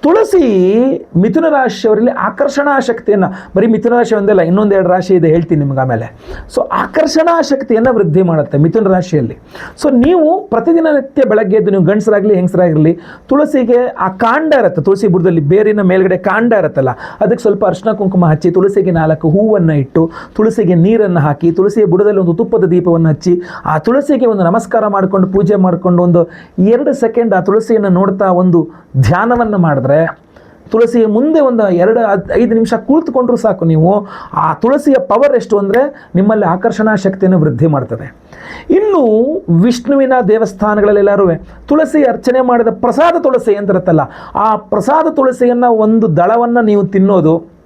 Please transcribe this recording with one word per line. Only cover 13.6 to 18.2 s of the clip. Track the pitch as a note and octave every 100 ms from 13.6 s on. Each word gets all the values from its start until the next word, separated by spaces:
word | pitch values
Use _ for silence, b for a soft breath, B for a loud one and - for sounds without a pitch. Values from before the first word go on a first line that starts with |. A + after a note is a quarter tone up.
| A#3 A#3+ B3
ಆ | - F#3
ಕಾಂಡ | F#3+ A3+ C4 D#4+ D4
ಇರುತ್ತೆ, | G#3 E3
ತುಳಸಿ | D3+ G3 G#3
ಬುಡದಲ್ಲಿ | F3+ F3 E3
ಬೇರಿನ | C#3+ F#3 G#3+ G#3+
ಮೇಲ್ಗಡೆ | F#3+ F#3 F#3+ F#3
ಕಾಂಡ | G3 G3 A#3+
ಇರುತ್ತಲ್ಲ, | A3 D#3 - C3
ಅದಕ್ಕೆ | A#2+ - - - A#3+
ಸ್ವಲ್ಪ | A3+ G3+ G3+
ಅರಿಶಿನ | F#3 A3+
ಕುಂಕುಮ | G#3 G3 F#3